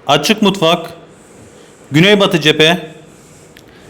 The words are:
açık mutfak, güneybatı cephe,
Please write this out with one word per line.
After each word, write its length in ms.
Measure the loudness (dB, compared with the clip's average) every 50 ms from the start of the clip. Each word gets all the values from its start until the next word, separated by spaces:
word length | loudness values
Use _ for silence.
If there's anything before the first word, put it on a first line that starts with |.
| -4 -2
açık 340 | 0 0 0 0 -2 0
mutfak, 480 | 0 -2 0 0 0 0 0 -2 -4 -10 -16 -20 -20 -20 -20 -20 -20 -20 -20 -20 -20 -20 -20 -20 -20 -20 -20 -20 -14 -6
güneybatı 500 | -2 0 2 2 2 2 2 0 0 0
cephe, 380 | 0 0 0 2 2 2 0 -2 -6 -12 -18 -20 -20 -20 -20 -20 -20 -20 -20 -20 -20 -20 -20 -20 -20 -20 -20 -20 -20 -20